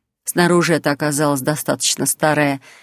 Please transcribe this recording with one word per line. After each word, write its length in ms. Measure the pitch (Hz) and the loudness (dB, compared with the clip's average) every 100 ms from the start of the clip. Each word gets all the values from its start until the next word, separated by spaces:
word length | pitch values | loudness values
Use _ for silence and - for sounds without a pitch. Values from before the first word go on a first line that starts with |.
| _ _ | _ _
Снаружи 500 | - - 170 175 156 | -6 0 2 4 2
это 160 | 151 147 | 0 0
оказалось 500 | 143 147 143 147 143 | -2 -2 0 0 0
достаточно 640 | 131 151 - 127 - - | -2 -4 -4 -4 -2 -2
старое 560 | 139 - 156 147 143 139 - - | -4 0 0 2 0 -2 -8 -20